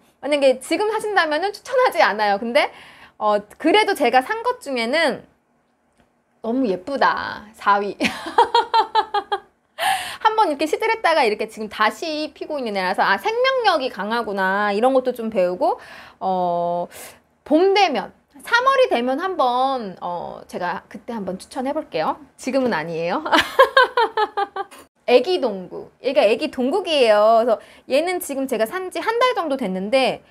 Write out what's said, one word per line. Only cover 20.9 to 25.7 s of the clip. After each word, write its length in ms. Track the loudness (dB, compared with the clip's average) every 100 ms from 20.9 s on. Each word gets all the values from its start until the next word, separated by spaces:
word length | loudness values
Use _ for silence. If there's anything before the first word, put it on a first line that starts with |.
| -18 -10
한번 260 | -8 -6 -8
추천해볼게요. 760 | -10 -6 -4 -4 -6 -4 -4 -4 -10 _
지금은 360 | -4 -2 0
아니에요. 500 | -2 -4 -4 -4 -4
<laughs> 1700 | 2 2 2 2 2 4 2 2 -2 0 -2 -2 -6 -6 -12 -14 -20 _ 4
애기 340 | 4 4 0
동국. 540 | -2 -4 -10